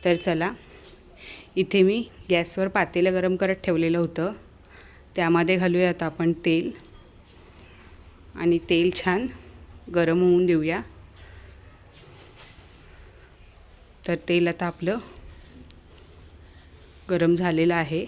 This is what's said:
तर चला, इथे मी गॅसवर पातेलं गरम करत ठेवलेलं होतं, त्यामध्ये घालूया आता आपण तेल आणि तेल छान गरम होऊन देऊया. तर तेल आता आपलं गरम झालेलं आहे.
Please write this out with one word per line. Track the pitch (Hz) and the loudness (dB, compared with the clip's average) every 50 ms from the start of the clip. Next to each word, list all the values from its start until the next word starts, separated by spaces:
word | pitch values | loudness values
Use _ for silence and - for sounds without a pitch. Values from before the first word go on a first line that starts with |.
| - | 2
तर | 185 175 | 0 0
चला, | 170 - 196 170 160 165 190 240 - - - - - - - - - - - - - - - - - - - - | 0 0 -2 -2 -2 -2 -4 -6 -10 -18 -20 -20 -20 -20 -20 -20 -20 -20 -20 -20 -20 -20 -20 -20 -20 -20 -10 -4
इथे | 185 190 180 - 196 | -4 -2 0 4 4
मी | 185 190 208 233 233 - - - - - | 4 4 4 0 -4 -8 -14 -20 -4 0
गॅसवर | 185 170 170 165 - - 190 190 | 0 0 0 -2 -4 -4 -4 -2
पातेलं | 190 208 175 170 - 180 175 190 185 | 0 -2 -2 0 0 0 0 2 2
गरम | 185 180 185 185 | 2 0 0 0
करत | 180 196 185 190 185 - | 0 0 -2 -2 -2 -2
ठेवलेलं | - 175 160 165 165 165 170 | -2 0 0 2 0 0 0
होतं, | 170 160 170 - 160 190 214 - - - - - - - - - - - - - - - - | 0 -2 -2 -4 -4 -4 -6 -10 -18 -20 -20 -20 -20 -20 -20 -20 -20 -20 -20 -20 -20 -10 -4
त्यामध्ये | - 175 165 170 170 170 165 185 | -2 0 2 2 2 2 2 2
घालूया | 180 180 185 175 175 185 180 | 2 2 2 2 2 2 2
आता | 170 175 175 | 0 -2 -6
आपण | 160 156 - 170 165 170 165 - | -6 -4 -2 0 0 0 0 0
तेल | 175 165 165 - - - - - - - - - - - - - - - - - - - - - - - - - - - - - - - - - - - | 0 0 0 0 -4 -8 -12 -20 -20 -20 -20 -20 -20 -20 -20 -20 -20 -20 -20 -20 -20 -20 -20 -20 -20 -20 -20 -20 -20 -20 -20 -20 -20 -20 -20 -20 -20 -12
आणि | - 160 170 175 170 170 - | -2 0 0 0 0 0 0
तेल | 180 165 170 185 175 | 2 2 2 2 0
छान | - - 190 180 196 247 262 - - - - - - - - - - - - 170 | 0 -2 0 0 0 -2 -4 -8 -12 -20 -20 -20 -20 -20 -20 -20 -20 -18 -4 -2
गरम | 175 170 160 165 180 | 0 2 2 2 4
होऊन | 180 180 175 175 180 | 4 4 6 4 4
देऊया. | 180 175 160 156 156 165 196 233 - - - - - - - - - - - - - - - - - - - - - - - - - - - - - - - - - - - - - - - - - - - - - - - - - - - - - - - - - - - - - - - - - | 4 2 2 2 -2 -4 -4 -6 -10 -18 -20 -20 -20 -20 -20 -20 -20 -20 -20 -20 -20 -20 -20 -20 -20 -20 -20 -20 -20 -20 -20 -20 -20 -20 -20 -20 -20 -20 -20 -20 -20 -20 -20 -20 -20 -20 -20 -20 -20 -20 -20 -20 -20 -20 -20 -20 -20 -20 -20 -20 -20 -20 -20 -20 -20 -20 -20 -20 -20 -20 -14 -6 -6
तर | 175 165 - - | -6 -6 -2 0
तेल | 175 175 175 170 | 0 2 2 0
आता | 170 170 180 170 | 0 -2 -6 -8
आपलं | 170 - 175 175 208 233 - - - - - - - - - - - - - - - - - - - - - - - - - - - - - - - - - - - - - - - - - - | -6 -6 -4 -4 -4 -4 -8 -14 -20 -20 -20 -20 -20 -20 -20 -20 -20 -20 -20 -20 -20 -20 -20 -20 -20 -20 -20 -20 -20 -20 -20 -20 -20 -20 -20 -20 -20 -20 -20 -20 -20 -20 -20 -20 -20 -20 -6 -4
गरम | 185 170 170 165 170 | 0 2 4 4 4
झालेलं | 170 180 180 165 160 165 175 170 | 4 2 0 2 2 2 2 2
आहे. | 170 160 143 160 165 202 | 2 0 -2 -4 -6 -6